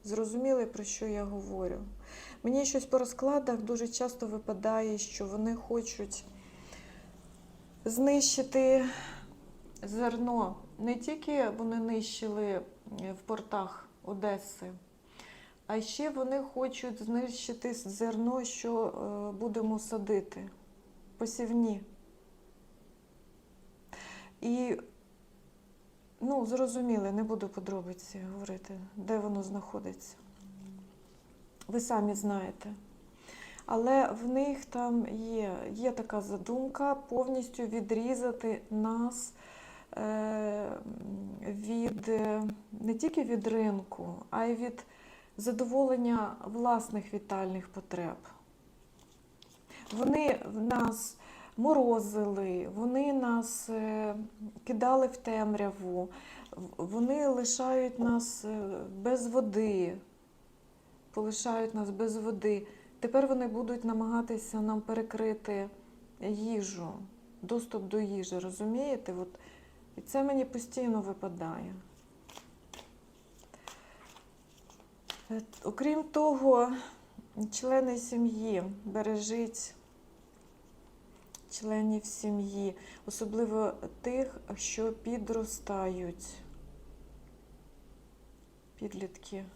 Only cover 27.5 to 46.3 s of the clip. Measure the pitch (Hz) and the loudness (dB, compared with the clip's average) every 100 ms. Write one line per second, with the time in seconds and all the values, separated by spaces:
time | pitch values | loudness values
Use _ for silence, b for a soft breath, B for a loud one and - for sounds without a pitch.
27.5 | 208 185 196 175 180 - 196 185 196 202 | -6 -4 -6 -6 -10 -12 -12 -10 -8 -8
28.5 | 185 - 190 190 202 190 220 208 202 196 | -10 -10 -12 -12 -10 -2 0 0 -2 -2
29.5 | 196 - 202 190 190 - - - - 196 | -6 -6 -8 -8 -10 -16 -20 -20 -20 -20
30.5 | 190 190 190 - - - - - - - | -16 -16 -16 -18 -20 -20 -20 -20 -20 -20
31.5 | - - 233 240 226 208 202 202 196 185 | -18 -2 -2 2 2 2 2 0 0 -2
32.5 | - 208 202 - - - B B B B | -8 -12 -12 -16 -20 -20 B B B B
33.5 | B - 226 240 269 262 214 240 262 285 | B -2 2 6 6 6 2 0 2 2
34.5 | 269 - 240 240 233 - 220 226 226 208 | 0 -4 -2 2 2 2 -2 -2 -2 0
35.5 | 180 - 208 247 240 220 214 202 196 - | -2 -6 0 0 0 -2 -2 -2 -4 -2
36.5 | 247 262 269 285 277 277 247 254 262 240 | -2 -2 0 2 2 0 0 2 0 -2
37.5 | - 233 226 214 220 233 247 247 240 226 | -4 -2 -2 2 2 2 2 0 0 -2
38.5 | 214 - 214 220 226 240 247 - B B | -2 -2 0 2 2 0 -2 -10 B B
39.5 | B B B B - 214 214 214 214 214 | B B B B -6 -2 0 0 0 0
40.5 | 208 202 - 220 - - 196 196 202 - | -2 -4 -6 -8 -10 -8 -8 -8 -8 -6
41.5 | 202 214 233 233 208 208 220 214 214 214 | -6 -2 0 0 0 0 2 2 2 0
42.5 | 208 - 214 220 226 320 330 233 233 220 | -4 -10 -4 -2 2 2 2 2 2 2
43.5 | 220 214 196 190 - 175 175 - - 233 | 4 4 2 -4 -8 -8 -8 -4 0 2
44.5 | 226 240 240 - B B B B - 220 | 0 -2 -6 -16 B B B B -4 -2
45.5 | 233 247 262 269 254 240 233 208 | 0 2 4 6 4 4 4 2